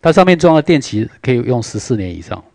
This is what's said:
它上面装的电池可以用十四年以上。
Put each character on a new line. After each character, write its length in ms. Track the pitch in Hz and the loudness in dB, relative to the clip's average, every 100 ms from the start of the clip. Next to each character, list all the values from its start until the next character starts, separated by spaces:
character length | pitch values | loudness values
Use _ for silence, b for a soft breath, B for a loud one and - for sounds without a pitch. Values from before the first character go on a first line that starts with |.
它 100 | 165 | 2
上 120 | 165 | 4
面 140 | 185 175 | 4 4
装 160 | 170 160 | 4 2
的 60 | |
电 180 | 147 156 | 2 0
池 280 | - 107 110 _ | 0 -6 -6 _
可 100 | - | -2
以 40 | 123 | -2
用 260 | 123 123 | 0 -4
十 160 | 110 107 | -4 -10
四 180 | - 110 | -4 -4
年 180 | 90 | -4
以 80 | 87 | -10
上。 200 | 87 92 _ | -12 -14 _